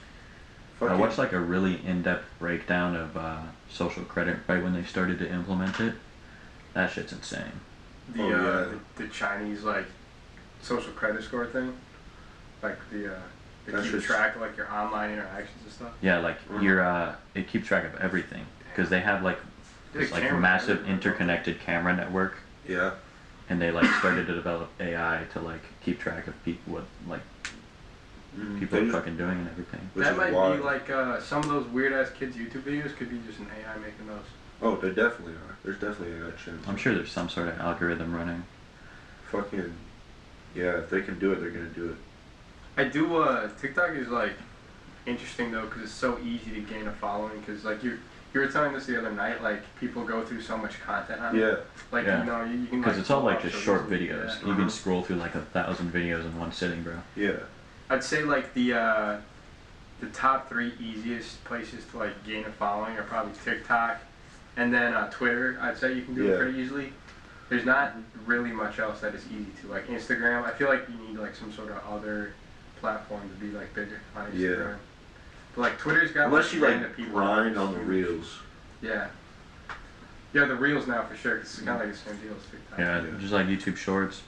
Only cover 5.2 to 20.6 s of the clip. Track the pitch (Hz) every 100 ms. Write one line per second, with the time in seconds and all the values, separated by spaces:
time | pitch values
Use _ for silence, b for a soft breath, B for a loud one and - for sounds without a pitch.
5.2 | 85 90 87 92 95 - 113 - - -
6.2 | B B B B - 92 92 - - -
7.2 | - - - - - - - - - 117
8.2 | 101 87 95 95 90 110 - - 110 -
9.2 | 107 104 104 101 107 98 92 - - -
10.2 | - - - - - 120 - - 110 107
11.2 | 110 123 120 131 127 127 - - - B
12.2 | B B B - 107 90 - 107 98 95
13.2 | 95 - - - - 104 110 107 - 110
14.2 | 110 113 110 107 107 104 107 107 107 107
15.2 | 101 98 101 - - - 117 - 95 87
16.2 | 82 78 - 101 98 95 90 87 82 -
17.2 | - 98 92 110 - 95 85 - 92 90
18.2 | - - - - - - 87 92 101 98
19.2 | 92 87 - - - - - 147 131 -
20.2 | 127 90 90 92